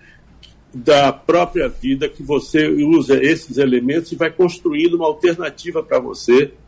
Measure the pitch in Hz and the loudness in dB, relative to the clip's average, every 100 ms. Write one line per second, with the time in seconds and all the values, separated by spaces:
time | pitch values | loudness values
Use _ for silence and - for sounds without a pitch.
0 | - - _ - - _ _ 127 120 143 | -20 -20 _ -20 -20 _ _ -4 2 4
1 | 139 135 - 165 175 175 131 - 131 135 | 4 0 0 0 0 -2 -4 -4 -4 -2
2 | 143 - 135 139 - 156 156 147 147 165 | -4 -8 -4 -4 0 0 0 0 2 2
3 | 127 131 135 160 - 123 135 123 123 160 | 4 2 2 0 -4 -2 0 0 0 -4
4 | 165 160 160 - 180 - 175 147 170 170 | -6 -6 -4 0 0 0 -4 0 0 0
5 | 160 151 180 165 156 - - 156 156 131 | -2 0 -2 -2 -6 -10 -8 -8 -2 -2
6 | 123 - - 123 147 - | -2 -6 2 2 2 -4